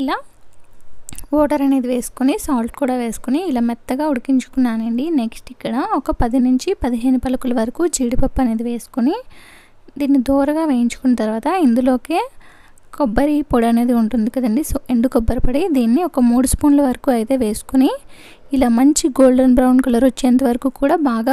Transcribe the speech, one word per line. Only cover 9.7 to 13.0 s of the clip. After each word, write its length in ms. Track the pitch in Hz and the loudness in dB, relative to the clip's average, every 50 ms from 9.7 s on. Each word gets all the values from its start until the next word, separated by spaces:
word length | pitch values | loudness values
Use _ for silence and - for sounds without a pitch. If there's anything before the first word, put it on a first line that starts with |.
| - - - - _ 262 | -20 -20 -20 -20 _ -6
దీన్ని 220 | 285 262 277 269 233 269 | -2 2 2 2 2 2
దూరగా 340 | 277 277 277 277 294 311 330 311 269 | 0 0 2 0 0 0 0 0 0
వేయించుకున్న 420 | 240 240 233 - - - 262 247 226 214 | 0 0 -2 -2 -2 0 0 0 2 0
తర్వాత 240 | 214 220 226 - 285 349 381 339 247 | -2 -4 -2 -2 -2 0 2 2 2
ఇందులోకే 520 | 233 240 254 269 254 240 - - 311 359 466 523 - - - - - - - - - - - - - | 2 2 2 2 0 0 -2 -2 -2 -2 -2 -4 -10 -18 -20 -20 -20 -20 -20 -20 -20 -20 -20 -20 -4
కొబ్బరి 380 | - | -4